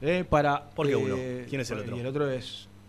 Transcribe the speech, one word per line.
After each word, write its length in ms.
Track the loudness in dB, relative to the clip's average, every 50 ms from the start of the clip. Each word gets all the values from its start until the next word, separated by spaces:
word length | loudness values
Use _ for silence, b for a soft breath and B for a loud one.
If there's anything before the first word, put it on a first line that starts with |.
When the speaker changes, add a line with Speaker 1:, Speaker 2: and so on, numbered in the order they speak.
| 0
Speaker 1:
¿eh? 200 | 0 2 2 2 4
Para, 400 | 4 4 6 4 4 2 -2 -6
Speaker 2:
¿Por 160 | -4 0 2
qué 100 | 2 4
uno? 200 | 4 2 2 0 -2
Speaker 1:
eh, 300 | -2 -4 -6 -6 -6 -4
Speaker 2:
¿Quién 120 | -2 -2
es 100 | -2 -2
el 80 | -4 -4
Speaker 1:
y 20 |
Speaker 2:
otro? 140 | -4 -4 -4 -4
Speaker 1:
el 80 | -4
otro 240 | -2 0 0 0 0
es 380 | 0 -2 -4 -8 -12 -14 -14 -16 -20 -20 -20